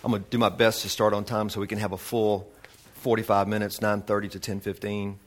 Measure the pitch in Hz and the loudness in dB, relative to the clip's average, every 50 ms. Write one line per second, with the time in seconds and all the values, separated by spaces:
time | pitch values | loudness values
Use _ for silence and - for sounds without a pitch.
0 | - 120 113 101 95 - - 117 117 101 92 - 117 113 110 - - 98 - - | 0 0 -2 -2 -2 -2 2 4 4 2 4 6 4 4 4 2 -6 -6 0 2
1 | 110 107 104 104 101 - 117 107 107 104 - 107 101 98 110 104 107 95 95 90 | 2 4 4 2 -2 -2 -2 -2 -2 -2 -4 -6 -4 -4 -4 -4 -2 -4 -4 -6
2 | - - - 117 107 104 104 95 98 - - - - - - - - - - - | -8 -4 -2 0 2 2 2 0 -2 -10 -20 -20 -20 -20 -20 -20 -20 -20 -20 -6
3 | - 131 113 110 107 - 104 101 98 98 107 107 104 101 - - 110 107 104 104 | 0 0 2 2 4 4 4 4 4 2 0 -2 -2 -4 -4 -2 0 0 0 0
4 | 95 - 104 104 104 95 - 95 - - 98 98 - 104 95 - - 104 104 104 | 0 -2 -2 -2 -2 -4 -10 -10 -8 -6 -6 -6 -6 -8 -8 -6 -6 -6 -4 -4
5 | 101 101 98 98 _ | -6 -6 -8 -12 _